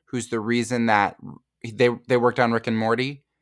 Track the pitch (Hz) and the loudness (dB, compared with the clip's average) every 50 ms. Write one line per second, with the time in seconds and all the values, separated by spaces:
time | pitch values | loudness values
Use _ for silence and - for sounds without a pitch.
0 | _ _ - 123 113 - - 113 104 113 120 120 117 110 123 120 117 113 107 104 | _ _ -8 -8 -6 -4 -6 -6 -2 -2 -2 -2 -2 -2 -2 -2 2 2 4 4
1 | 101 92 - _ - - - - _ _ _ _ - 113 107 104 127 123 120 - | 2 0 -2 _ -18 -18 -18 -20 _ _ _ _ -14 -14 0 2 2 2 2 0
2 | _ - 131 123 117 123 117 - 123 117 117 113 113 123 113 110 110 110 117 117 | _ 0 0 2 2 2 2 2 0 2 0 -2 -2 -2 -2 -2 0 0 0 -2
3 | 127 135 143 139 _ _ _ _ | -2 -6 -8 -14 _ _ _ _